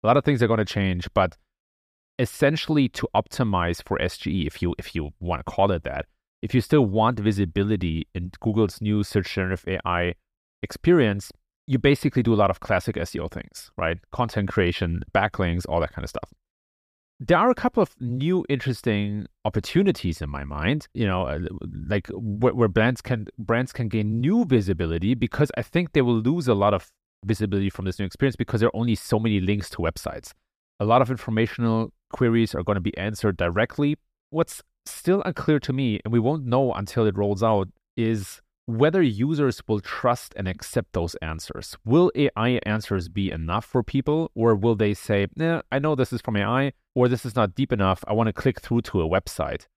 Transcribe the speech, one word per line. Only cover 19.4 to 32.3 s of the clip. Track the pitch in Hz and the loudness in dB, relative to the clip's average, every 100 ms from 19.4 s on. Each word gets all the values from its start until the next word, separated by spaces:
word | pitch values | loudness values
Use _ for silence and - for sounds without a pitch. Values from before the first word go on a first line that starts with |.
| 92 | -4
opportunities | 104 - - 101 104 87 80 | -4 0 2 2 2 -2 -4
in | 76 | -6
my | 71 | -8
mind, | 69 73 82 147 - - | -8 -2 0 0 -4 -2
you | 107 | 0
know, | 92 76 | 0 -2
uh, | 76 87 - - - - | -4 -6 -8 -10 -10 -2
like | 104 - | -2 -2
where, | 92 110 104 120 - | -8 -6 2 2 4
where | 113 | 2
brands | 92 113 123 | 4 2 0
can, | - 120 107 - | -4 -4 -4 -12
brands | 107 117 127 | -2 -2 -2
can | - 113 | -4 -4
gain | 110 107 113 | 0 0 0
new | 131 226 202 | 2 2 4
visibility, | 127 95 85 85 82 95 | 2 2 0 0 0 0
because | 123 120 - 147 - | 0 -2 0 0 0
I | |
think | 107 170 175 | -2 -2 0
they | 151 | 2
will | 123 117 | 4 2
lose | 113 170 127 | 2 0 2
a | 104 | 4
lot | 101 | 4
of | 98 - _ _ _ | 2 -4 _ _ _
visibility | 95 107 104 98 98 | -4 -2 0 0 -2
from | - 95 | -2 -6
this | - | -4
new | 98 | -6
experience | - 139 - | 0 0 0
because | 120 110 | -2 2
there | 117 | 2
are | - | 2
only | 120 107 | 0 -2
so | - 110 | 0 0
many | 113 104 | 2 0
links | 92 104 95 | 2 -2 -4
to | - | -4
websites. | 82 - - 69 - - _ _ _ _ | -4 -4 -10 -10 -16 -20 _ _ _ _
A | 104 | 2
lot | 120 | 4
of | 123 | 4
informational | 127 - 110 113 - 117 113 113 _ _ | -2 -2 0 0 0 0 0 -4 _ _
queries | - 123 | 0 2